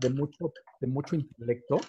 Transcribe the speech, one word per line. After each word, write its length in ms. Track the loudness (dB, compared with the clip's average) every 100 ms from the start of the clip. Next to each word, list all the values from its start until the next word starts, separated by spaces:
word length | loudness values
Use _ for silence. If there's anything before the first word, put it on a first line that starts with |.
de 80 | 0
mucho, 420 | 2 -2 -2 -6 -6 -18 -6
de 60 | -2
mucho 280 | -2 0 -2
intelecto, 640 | -2 -6 -2 -2 2 0